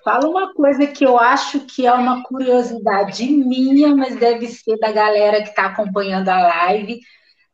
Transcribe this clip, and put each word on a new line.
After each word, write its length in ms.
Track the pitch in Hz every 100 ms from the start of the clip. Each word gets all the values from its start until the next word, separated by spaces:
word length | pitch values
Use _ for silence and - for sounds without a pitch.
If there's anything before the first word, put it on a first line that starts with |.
fala 240 | - 240 302
uma 240 | 349 381
coisa 320 | - 285 269 285
que 160 | -
eu 120 | 269 247
acho 420 | 240 269 - 285
que 260 | - - 247
é 60 |
uma 300 | 247 247 247
curiosidade 1000 | - 262 254 247 226 226 208 196 196 - 247
minha, 640 | 294 254 262 262 277 294
mas 220 | 277 254 226
deve 320 | 233 233 233
ser 280 | - - 220
da 120 | 220
galera 520 | 214 214 208 208 208
que 120 | 208
tá 120 | - 190
acompanhando 600 | 190 202 196 196 190 190
a 140 | 185 175
live, 500 | 170 175 208 202 233 - _ _ _ _